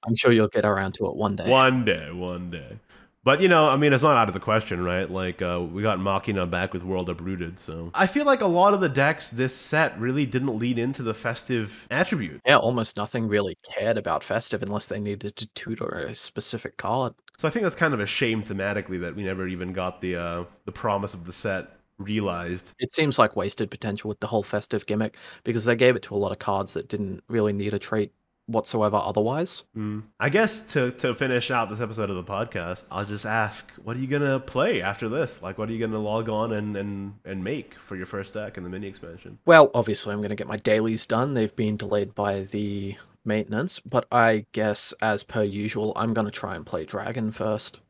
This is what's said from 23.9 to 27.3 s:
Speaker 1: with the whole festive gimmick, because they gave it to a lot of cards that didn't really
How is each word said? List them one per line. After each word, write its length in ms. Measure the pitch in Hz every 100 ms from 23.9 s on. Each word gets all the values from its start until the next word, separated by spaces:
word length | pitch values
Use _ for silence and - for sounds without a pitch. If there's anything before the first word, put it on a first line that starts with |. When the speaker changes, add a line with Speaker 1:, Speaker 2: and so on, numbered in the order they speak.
| 98 107
Speaker 1:
with 120 | 104
the 80 | 107
whole 140 | 113
festive 440 | 101 104 - 110 -
gimmick, 300 | 104 110 - - -
because 220 | - 117 110
they 100 | 117
gave 200 | 127 123
it 60 |
to 120 | - 101
a 20 |
lot 140 | 98
of 80 | 95
cards 340 | - 98 98
that 140 | - -
didn't 340 | 101 101 92
really 260 | _